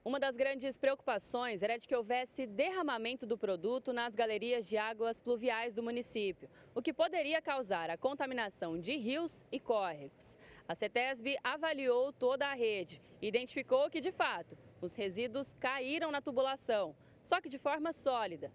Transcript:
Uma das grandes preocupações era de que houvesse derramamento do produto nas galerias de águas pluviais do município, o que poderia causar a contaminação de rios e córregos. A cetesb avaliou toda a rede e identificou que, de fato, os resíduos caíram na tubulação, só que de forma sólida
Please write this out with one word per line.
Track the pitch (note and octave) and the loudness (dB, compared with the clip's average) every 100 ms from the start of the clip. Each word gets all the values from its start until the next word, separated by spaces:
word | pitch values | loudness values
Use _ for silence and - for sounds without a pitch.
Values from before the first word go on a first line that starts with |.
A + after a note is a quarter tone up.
Uma | A3+ C4+ | -4 0
das | C4+ | 0
grandes | A#3+ C4+ C4+ C4+ - | 2 0 0 -4 2
preocupações | C4+ C#4 - G#3 - A#3+ B3 F#3+ | 2 2 0 -2 0 -2 0 0
era | G#3 A#3 | 0 0
de | - | 0
que | |
houvesse | B3 G#3+ B3 B3+ - B3 | 0 2 0 0 -4 -4
derramamento | G3+ E4+ F#4 D4+ A#3 A#3 B3+ | 2 2 2 0 0 -2 -4
do | G#3+ A3+ | -4 -2
produto | G3+ F3+ G3 B3+ C4 | 0 0 0 0 0
nas | A#3+ A#3+ | -2 0
galerias | G#3 A3+ G#3 A#3 A#3+ F#3 | 2 2 2 2 0 0
de | G#3+ | 0
águas | G#3+ A3 A3+ A3 | 0 0 0 0
pluviais | A#3+ A#3 B3 A3+ A#3 | 0 2 2 2 0
do | G#3 | -2
município, | A#3 A#3+ A#3+ A3+ G3 F3 - - - | -2 -2 -2 -2 -2 -2 -12 -20 -6
o | - | -2
que | D#4+ | -2
poderia | C#4 E4+ F4 C#4+ D#4+ | 2 2 2 2 0
causar | D#4 C4+ G3+ F3 E3 | 0 -2 0 0 0
a | E3+ | 0
contaminação | C4 C#4+ C4+ B3+ A3 - E3+ E3 | -2 0 -2 -2 -4 -4 -4 -2
de | F3 D4 | -2 -2
rios | A3 D4 E4+ - - | 0 0 -2 -6 -8
e | C4 | -6
córregos. | - G#3+ F#3 D3 C#3 - - - - - - | 0 0 0 -4 -12 -14 -14 -14 -18 -16 -8
A | |
cetesb | E3+ G#3+ A#3+ C4 B3+ A#3+ - | -2 0 2 0 0 -2 0
avaliou | B3 D4 D#4+ C#4+ C4 A#3+ C#4 | -2 0 0 2 4 4 2
toda | - B3+ C4 C#4+ | 2 2 2 0
a | |
rede | C4 A3+ G3+ E3 - - - | 2 2 2 -4 -10 -18 -6
e | G#3+ | 0
identificou | A#3 B3 C#4+ B3 C4 D4 | 0 0 -4 2 4 4
que, | D#4+ | 0
de | B3+ | -2
fato, | - D4+ F#3 - - - - | 0 0 0 -6 -16 -20 -10
os | F3+ - | -8 -4
resíduos | G3 F3+ B3 C4 C4+ - | -4 -2 -2 -2 -6 -2
caíram | B3+ C4+ C4 D#4+ D#4+ | -2 0 -2 -2 -2
na | C#4+ | -2
tubulação, | D4 B3+ C4+ C4+ - G#3+ E3 - - - | -2 0 2 0 0 0 0 -6 -20 -12
só | - F#4 | 0 0
que | E4 | 0
de | B3+ | -4
forma | C#4+ D4+ E4 | -2 0 -2
sólida | D#4 C#4 B3 G3+ D#3 C#3+ | 0 0 2 -2 -4 -10